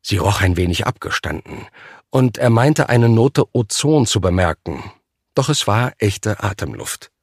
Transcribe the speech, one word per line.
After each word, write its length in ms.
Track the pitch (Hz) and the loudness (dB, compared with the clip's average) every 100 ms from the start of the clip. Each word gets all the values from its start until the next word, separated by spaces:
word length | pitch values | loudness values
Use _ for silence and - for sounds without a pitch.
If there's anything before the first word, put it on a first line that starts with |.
Sie 160 | - 98 | -4 0
roch 220 | 101 101 | 0 0
ein 160 | 95 90 | 0 0
wenig 320 | 90 - - | 0 -2 -4
abgestanden, 800 | - - - 78 76 - 78 - - - - _ | -6 -8 -6 -6 -10 -12 -16 -16 -20 -20 -20 _
und 260 | 135 127 - | 0 0 2
er 140 | 123 | 2
meinte, 360 | 113 135 156 - | 4 4 2 2
eine 220 | 120 117 | 4 4
Note 340 | 113 127 - - | 4 2 2 0
Ozon 520 | 127 110 - 143 156 117 | -2 -2 -2 2 2 2
zu 160 | 104 | 0
bemerken, 680 | 92 90 87 80 - 71 - _ _ _ _ | 0 2 0 -2 -10 -12 -14 _ _ _ _
doch 160 | - 135 | -2 0
es 180 | 147 - | -2 0
war 240 | 107 123 - | 0 0 -2
echte 440 | 107 - 107 101 | -4 -2 -6 -4
Atemluft. 720 | 101 98 73 52 - - - _ | -6 -6 -10 -10 -12 -14 -16 _